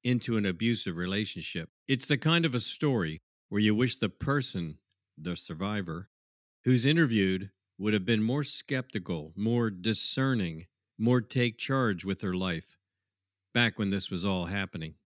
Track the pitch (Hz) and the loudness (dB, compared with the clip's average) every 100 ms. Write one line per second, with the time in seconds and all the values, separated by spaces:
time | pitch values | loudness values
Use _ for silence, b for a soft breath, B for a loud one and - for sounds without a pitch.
0 | 123 123 - 113 101 85 113 113 98 85 | 0 0 0 0 0 0 0 0 -2 -4
1 | 90 98 104 92 78 87 82 _ - 131 | -2 -2 -4 -8 -8 -8 -10 _ -4 0
2 | - 139 156 170 160 120 - - 151 123 | 2 2 2 2 2 -2 -4 -2 0 0
3 | 80 78 _ _ _ 101 107 107 123 - | -2 -6 _ _ _ 2 4 4 2 2
4 | 113 - - 139 131 95 80 80 _ _ | -2 -2 -2 0 0 -4 -6 -10 _ _
5 | _ - 82 87 - 80 98 104 87 78 | _ -12 -8 -8 -8 -6 -4 -4 -4 -8
6 | - _ _ _ _ _ 123 127 127 160 | -12 _ _ _ _ _ 2 4 4 4
7 | 147 110 95 95 101 _ _ - 104 107 | 4 4 4 2 -4 _ _ -4 0 2
8 | 92 110 110 139 143 - - 131 127 104 | 2 2 2 0 -2 -6 -4 -4 -4 -8
9 | 87 82 78 90 110 120 113 92 98 107 | -4 -6 -6 -2 0 2 0 0 -2 0
10 | - - 135 123 87 80 90 _ _ - | 0 0 2 2 -2 -6 -14 _ _ -2
11 | 113 123 107 131 120 110 - 135 120 90 | 2 2 2 0 0 0 -2 0 0 0
12 | 92 95 98 92 92 82 - _ _ _ | -4 -4 -2 -2 -2 -4 -8 _ _ _
13 | _ _ _ _ _ 120 117 - 101 98 | _ _ _ _ _ 0 0 2 0 0
14 | - 92 98 92 85 101 95 - 78 80 | -2 -2 -2 -2 -2 -4 -6 -8 -10 -12